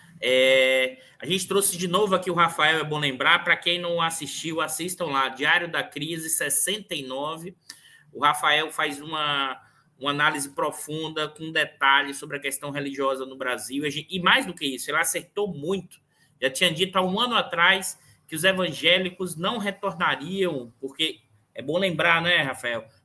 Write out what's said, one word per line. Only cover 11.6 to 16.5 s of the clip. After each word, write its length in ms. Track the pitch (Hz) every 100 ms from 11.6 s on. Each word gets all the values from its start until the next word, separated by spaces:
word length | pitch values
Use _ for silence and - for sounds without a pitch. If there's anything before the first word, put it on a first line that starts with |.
| 147 - 139 139 143 139
sobre 200 | 147 143
a 20 |
questão 300 | 143 135 147
religiosa 560 | 143 143 135 135 135 131
no 100 | 135
Brasil. 480 | 127 120 113 139
E 40 | 147
a 20 |
gente, 180 | 139 156 185
e 40 |
mais 260 | 175 240 269
do 80 |
que 140 | 170 143
isso, 240 | 131 -
ele 60 | 151
acertou 540 | 175 175 - - 202
muito. 480 | 147 147 196 180 - _ _ _ -
Já 120 | 131